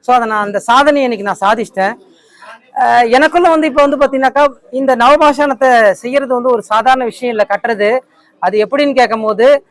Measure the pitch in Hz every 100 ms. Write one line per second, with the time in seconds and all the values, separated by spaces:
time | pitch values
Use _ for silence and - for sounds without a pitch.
0 | - 247 226 214 208 202 - 247 285 285
1 | 254 220 202 180 196 226 202 - 190 233
2 | _ _ _ _ - - _ - 247 240
3 | 240 254 302 349 349 320 311 262 285 285
4 | 277 269 262 269 285 262 _ 254 269 247
5 | 240 302 302 269 294 254 262 240 214 180
6 | 240 277 269 247 247 240 - 214 233 262
7 | 247 - 247 220 202 202 233 220 208 254
8 | _ _ _ _ 180 208 214 285 285 262
9 | 240 220 214 208 247 285 _